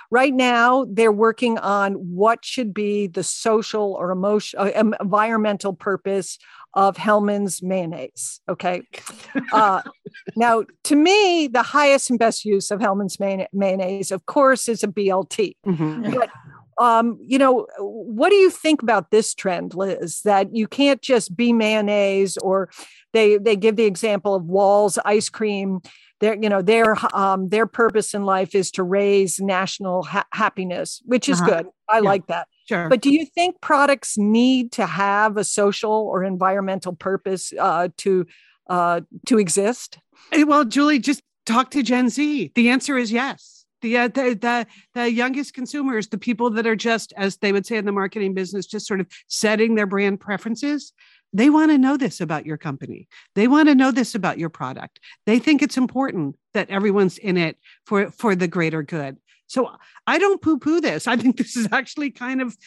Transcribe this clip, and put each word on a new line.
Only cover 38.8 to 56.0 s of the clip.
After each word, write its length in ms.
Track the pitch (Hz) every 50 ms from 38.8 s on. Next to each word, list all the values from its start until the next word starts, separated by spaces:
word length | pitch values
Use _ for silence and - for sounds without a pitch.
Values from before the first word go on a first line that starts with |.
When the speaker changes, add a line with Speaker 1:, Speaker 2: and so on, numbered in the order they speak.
| 175 175 170 170 - - - 175 -
Speaker 1:
to 120 | - 254 214
exist? 600 | 202 165 - 196 196 220 247 - - - - - _ _ _ _ _ _
Speaker 2:
Eh, 100 | - 311 302
well, 200 | 294 285 294 285
Julie, 320 | 214 196 277 294 302 302 247
just 240 | - 277 285 - - _ _ _ _
talk 240 | - 226 247 254 -
to 120 | - 294
Gen 280 | 233 233 247 247 254 233
Z. 420 | - 277 302 294 302 262 175 135 -
The 140 | 240 233 240
answer 300 | 254 262 - 294 277 247
is 120 | 240 202
yes. 540 | 226 233 269 262 175 - - - _ _ _ _ _ _
The, 160 | - 226 240
uh, 120 | 240 240 240
the, 260 | - 269 262 247 233
the, 320 | 190 247 240 240 240 220 - _ - _ _
the 180 | - 240 240 240
youngest 440 | 226 233 240 262 262 285 269 - -
consumers, 540 | 262 208 - - 294 277 269 240 220 196 -
the 100 | 226 -
people 320 | - 247 226 220 240 247
that 160 | 208 226 220
are 100 | 226 220
just, 380 | 185 - 233 226 214 - - -
as 220 | 208 196 196 - -
they 120 | 214 202
would 140 | 196 202 190
say 140 | - 233 214
in 80 | 202
the 60 | 208
marketing 420 | 202 196 190 190 - 214 196 190 185
business, 320 | 190 185 175 196 196 175
just 200 | - 214 208 -
sort 140 | - 208 190
of 60 | 180 - - - _
setting 480 | - - - 220 208 220 208 226 233 226
their 120 | 214 208
brand 340 | 190 202 196 202 196 202 196
preferences, 720 | - 202 202 175 - 220 233 - 285 285 294 277 - - _ _ _ _ _ _ _ _
they 160 | - 196 247 302
wanna 300 | 294 311 320 311 302 269
know 180 | 254 269 294
this 240 | 262 269 180 - -
about 240 | 175 156 165 147 -
your 120 | 156 151
company. 520 | - - 151 135 139 147 - 98 - - _ _ - - _ -
They 100 | 196 220 247
wanna 260 | 285 302 311 302 285
know 160 | 254 269 262
this 220 | 233 269 226 - -
about 220 | 208 180 165 - -
your 100 | 165 160
product. 480 | - - 139 127 135 - - - _ _ _ - - _ _
They 120 | 208 226 247
think 240 | - 311 302 269
it's 140 | 294 - - 269
important 580 | 254 - - 254